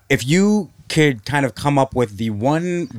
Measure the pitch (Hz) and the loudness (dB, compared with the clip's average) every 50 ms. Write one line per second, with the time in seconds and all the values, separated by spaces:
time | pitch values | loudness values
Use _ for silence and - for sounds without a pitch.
0 | _ - 135 127 117 127 156 180 196 208 208 214 185 - _ - - - - 156 | _ -2 0 0 2 2 2 4 4 4 2 0 -2 -4 _ -20 -12 -4 0 2
1 | 151 147 135 110 - - 131 147 139 127 - - - 143 143 139 135 - - 123 | 2 2 2 -2 -6 -4 -2 0 0 0 -2 -2 -2 0 2 2 2 2 0 -2
2 | 123 107 104 95 113 113 107 101 107 135 151 160 175 180 175 175 170 - 120 | -2 -2 -2 -4 -4 -4 -4 -2 -2 0 0 0 -2 -2 -4 -4 -6 -6 -8